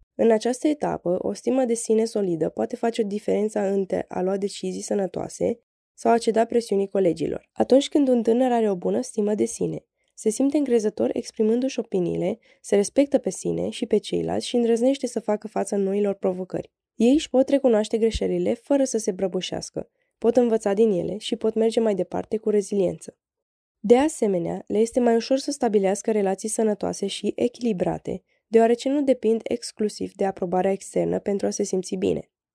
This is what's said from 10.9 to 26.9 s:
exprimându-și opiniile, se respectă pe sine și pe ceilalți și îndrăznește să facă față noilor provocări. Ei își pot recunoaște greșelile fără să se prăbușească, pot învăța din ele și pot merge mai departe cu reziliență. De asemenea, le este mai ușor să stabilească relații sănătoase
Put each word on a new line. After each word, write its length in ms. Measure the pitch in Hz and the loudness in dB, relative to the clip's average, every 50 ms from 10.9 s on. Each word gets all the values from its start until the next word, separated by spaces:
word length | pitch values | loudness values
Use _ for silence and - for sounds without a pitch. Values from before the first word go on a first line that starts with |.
| - - - - - | -2 -2 -2 -2 -2
exprimându-și 680 | - - - - - 220 214 226 247 262 262 - - | -4 -8 -6 -4 0 0 2 2 0 0 -2 -4 -6
opiniile, 600 | 214 - - 185 175 170 165 170 170 185 220 - _ _ _ _ | -6 -4 -2 -2 -2 -2 -2 -2 -2 -4 -4 -6 _ _ _ _
se 140 | - - 202 | -2 2 2
respectă 420 | 202 202 - - 269 285 277 - | 2 2 2 2 2 2 4 2
pe 120 | - - 196 | 0 0 -4
sine 400 | - - - 170 165 165 175 214 | -6 -4 -4 -4 -4 -2 -4 -4
și 160 | 220 - 233 | -6 -6 -2
pe 120 | 214 220 | 0 0
ceilalți 500 | 202 - - 175 170 160 165 180 214 - | 0 0 -2 -4 -4 -2 -2 -2 -4 -4
și 80 | - - | -2 -2
îndrăznește 520 | 240 233 226 233 226 240 269 277 269 - | 0 2 2 2 2 2 0 0 0 -4
să 120 | 240 - 220 | -6 -6 -6
facă 280 | - - 208 214 - | -4 -2 -4 -4 -6
față 280 | 208 - 196 202 - 214 | -6 -6 -4 -4 -2 -2
noilor 380 | 202 196 190 196 208 208 202 196 | -2 0 0 0 0 0 -2 -2
provocări. 580 | - - 190 180 185 185 - - - - - _ _ _ _ _ | -2 -2 -2 -2 -4 -6 -6 -8 -8 -8 -10 _ _ _ _ _
Ei 180 | - 220 240 277 | 2 4 6 6
își 160 | 320 - - | 4 2 2
pot 200 | - 254 269 269 | 2 2 4 4
recunoaște 480 | 277 269 - 247 220 208 220 - - | 2 2 4 4 2 2 2 0 0
greșelile 560 | 220 226 226 214 - 196 180 180 175 180 202 233 | 0 0 0 0 -2 -2 -2 0 0 0 -2 -2
fără 300 | - - - 285 277 269 | -4 0 0 2 2 2
să 140 | 262 - | 0 -2
se 160 | 220 214 214 185 | -2 -2 -4 -2
prăbușească, 760 | 185 190 185 180 185 - - - - - - - - - - _ _ _ _ _ | -2 -4 -4 -2 -4 -6 -6 -8 -10 -10 -10 -10 -12 -12 -12 _ _ _ _ _
pot 200 | _ - 226 226 | _ 0 2 4
învăța 360 | 254 240 233 220 220 - 202 202 | 4 4 4 2 0 0 0 2
din 180 | 202 233 220 | 4 4 4
ele 260 | 190 170 170 170 180 | 4 0 -2 -4 -6
și 180 | 214 - - 233 | -8 -6 -6 -4
pot 180 | 220 - 220 - | -2 -2 0 0
merge 260 | 220 220 226 220 240 | 2 2 2 2 2
mai 160 | 226 220 202 | 2 2 2
departe 420 | 185 175 - - 180 180 - 220 | 0 -2 -4 -4 -6 -4 -4 -6
cu 120 | 214 - 214 | -2 0 0
reziliență. 680 | 208 208 196 - 208 202 180 175 165 - - - - _ _ _ _ _ _ _ _ _ _ _ _ _ | 0 0 0 0 0 0 0 0 -2 -6 -12 -18 -18 _ _ _ _ _ _ _ _ _ _ _ _ _
De 160 | - 196 240 | 4 4 6
asemenea, 640 | 254 285 320 - - 240 202 190 175 165 170 175 190 - | 6 4 2 0 0 0 0 0 0 -2 -4 -6 -6 -6
le 100 | - 202 | -2 0
este 220 | 208 226 226 - 262 | 0 0 0 0 2
mai 160 | 240 233 226 | 2 4 2
ușor 220 | 233 226 - 269 | 2 2 0 -2
să 140 | 269 - 294 | -2 -2 -4
stabilească 600 | 285 - 254 226 202 208 190 190 202 - - 233 | -4 -2 0 0 2 2 2 2 0 -2 -2 -2
relații 380 | 214 214 196 190 196 - - 214 | 0 0 0 0 -2 -4 -6 -4
sănătoase 580 | - - 220 214 208 - - 180 | -2 0 0 0 0 -2 -4 -6